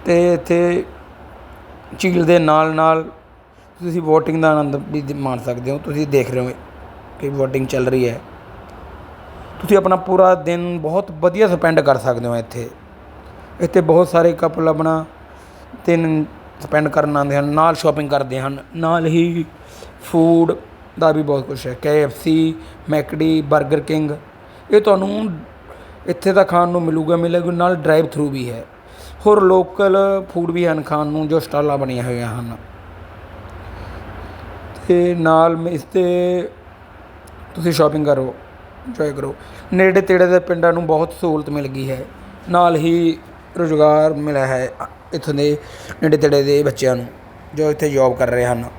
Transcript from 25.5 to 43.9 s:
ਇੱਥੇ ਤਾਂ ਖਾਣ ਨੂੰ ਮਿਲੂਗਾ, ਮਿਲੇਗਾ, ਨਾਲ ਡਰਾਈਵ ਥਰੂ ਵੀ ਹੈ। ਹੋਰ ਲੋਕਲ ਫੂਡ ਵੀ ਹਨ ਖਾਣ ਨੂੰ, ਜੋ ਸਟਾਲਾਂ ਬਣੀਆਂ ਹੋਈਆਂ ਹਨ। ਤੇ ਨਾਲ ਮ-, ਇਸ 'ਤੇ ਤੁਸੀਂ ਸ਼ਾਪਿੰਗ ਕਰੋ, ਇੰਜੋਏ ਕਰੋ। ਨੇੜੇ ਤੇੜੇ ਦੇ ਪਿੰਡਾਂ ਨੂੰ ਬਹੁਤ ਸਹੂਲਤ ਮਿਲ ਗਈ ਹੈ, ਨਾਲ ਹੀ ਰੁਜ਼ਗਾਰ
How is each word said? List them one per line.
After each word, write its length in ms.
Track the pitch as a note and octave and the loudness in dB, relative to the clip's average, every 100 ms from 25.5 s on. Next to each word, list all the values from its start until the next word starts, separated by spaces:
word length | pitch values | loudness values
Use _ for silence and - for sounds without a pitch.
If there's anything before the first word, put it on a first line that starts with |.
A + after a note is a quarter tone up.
| - - - - - - | -20 -20 -20 -20 -12 -8
ਇੱਥੇ 260 | E3+ G3 | -2 2
ਤਾਂ 120 | F#3+ | 2
ਖਾਣ 240 | F#3+ F3 F3 | 4 2 2
ਨੂੰ 140 | F3 | 0
ਮਿਲੂਗਾ, 340 | E3 D#3+ D#3 E3+ | 0 -2 0 0
ਮਿਲੇਗਾ, 340 | E3+ F3 E3+ | 0 0 -2
ਨਾਲ 260 | F3 F3 F3 | 0 0 0
ਡਰਾਈਵ 300 | D#3+ D#3 D#3 | 2 2 0
ਥਰੂ 220 | D3 D3 | -4 -4
ਵੀ 220 | C3+ B2 | -4 -8
ਹੈ। 140 | A2+ - - - - - - G#3 | -10 -14 -20 -20 -20 -20 -2 4
ਹੋਰ 160 | G#3 | 6
ਲੋਕਲ 540 | F#3 F#3 F3+ - G3 F#3+ G3 G3 F#3+ | 6 4 2 0 2 4 2 0 -4
ਫੂਡ 160 | F3 E3+ | -6 -4
ਵੀ 160 | F3 E3+ | 0 0
ਹਨ 160 | D#3 | -2
ਖਾਣ 240 | C#3+ D3+ D3 | -2 -4 -2
ਨੂੰ, 220 | D3+ D#3 | -2 0
ਜੋ 120 | D#3+ | -2
ਸਟਾਲਾਂ 380 | - D3 D3 C#3+ | 0 -2 0 -2
ਬਣੀਆਂ 260 | C3 B2 | -4 -4
ਹੋਈਆਂ 360 | B2 A#2+ A#2+ A#2 | -4 -4 -6 -8
ਹਨ। 160 | A#2 A2+ - - - - - - - - - - - - - - - - - - - - - - - | -10 -12 -16 -20 -20 -20 -20 -20 -20 -18 -18 -18 -18 -16 -16 -16 -16 -16 -16 -16 -16 -16 -18 -12 0
ਤੇ 260 | F3 F3 | 2 2
ਨਾਲ 420 | F3 D#3+ D#3+ E3 E3 | 2 4 6 4 2
ਮ-, 120 | E3+ | -4
ਇਸ 140 | D#3+ | -6
'ਤੇ 680 | - F#3+ F3+ F3+ F3+ F3+ - - - - - - - - - - - | -4 0 0 0 0 -2 -4 -12 -20 -20 -20 -20 -20 -20 -20 -20 -16
ਤੁਸੀਂ 180 | - E3 | -4 -2
ਸ਼ਾਪਿੰਗ 340 | D3+ D3+ D3+ D3 | 2 2 2 0
ਕਰੋ, 280 | C3+ C3 - - - - - B3+ | 0 -2 -10 -20 -20 -20 -18 -16
ਇੰਜੋਏ 240 | A#3 D3+ | -6 -6
ਕਰੋ। 220 | C#3 C3+ - - - - | -6 -10 -12 -18 -20 -4
ਨੇੜੇ 260 | F#3 F#3+ F#3 | 4 4 4
ਤੇੜੇ 260 | F#3+ F#3 F3+ | 4 4 6
ਦੇ 120 | F3+ | 4
ਪਿੰਡਾਂ 340 | F3+ E3+ E3+ | 2 2 2
ਨੂੰ 140 | E3+ D#3+ | 2 0
ਬਹੁਤ 260 | D#3 E3 | 0 0
ਸਹੂਲਤ 380 | - F3 D3+ C#3+ | -2 -2 -2 -4
ਮਿਲ 180 | D3 C3+ | -6 -6
ਗਈ 220 | C3+ C3+ | -6 -8
ਹੈ, 140 | C3 C3 - - - F3+ | -8 -10 -18 -20 -18 -2
ਨਾਲ 280 | F3 F3 D#3+ | 2 4 4
ਹੀ 420 | E3 E3+ E3 D#3+ - - - - | 2 2 2 -2 -12 -20 -14 -4
ਰੁਜ਼ਗਾਰ 560 | E3 D#3 D3+ | -2 4 4